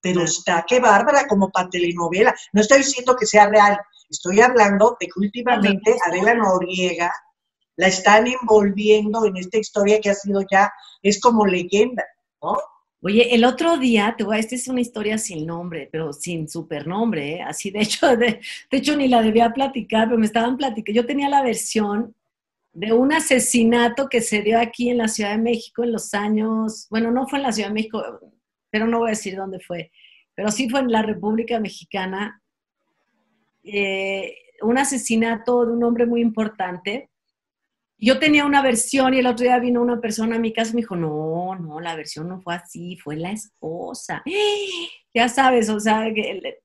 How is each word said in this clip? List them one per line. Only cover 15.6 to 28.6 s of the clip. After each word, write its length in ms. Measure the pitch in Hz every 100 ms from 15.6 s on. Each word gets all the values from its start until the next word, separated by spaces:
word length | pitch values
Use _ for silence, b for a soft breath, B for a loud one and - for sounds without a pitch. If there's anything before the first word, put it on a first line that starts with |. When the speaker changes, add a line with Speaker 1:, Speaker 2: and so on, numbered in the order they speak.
| 175 165 135
Speaker 2:
pero 180 | 156 160
sin 340 | 147 175 170 156
supernombre, 840 | 170 160 147 156 190 233 165 143
¿eh? 80 | 170
Así, 280 | 127 151 202
de 100 | 202
hecho, 340 | 214 - 320 233
de, 240 | 240 220 B B B
de 60 | 269
hecho, 180 | 277 294
ni 120 | 269
la 120 | 240
debía 300 | 220 220 233
platicar, 540 | 254 269 262 - 220 226
pero 100 | 233
me 60 |
estaban 320 | 214 233 233 262
platicando. 460 | 269 220 214 214
Yo 40 | 240
tenía 220 | 285 277
la 140 | 285
versión 720 | 262 220 - 220 208 208 240 _ _ _ _ _ _
de 220 | 165 208
un 180 | 226 262
asesinato 960 | 311 302 262 - 247 226 240 240 233 269
que 140 | 240
se 180 | 220 208
dio 180 | 208 226
aquí 300 | 233 - 240
en 80 | 247
la 120 | 220
Ciudad 240 | 220 202
de 60 | 214
México 420 | 226 226 - -
en 80 | 240
los 220 | 214 -
años, 720 | 202 208 214 220 220 220 220 -
bueno, 220 | 220 226
no 160 | 247 262
fue 120 | 277
en 20 |
la 100 | 277
Ciudad 160 | 214 202
de 60 |
México, 280 | 214 220 214 120 104 - _ _ _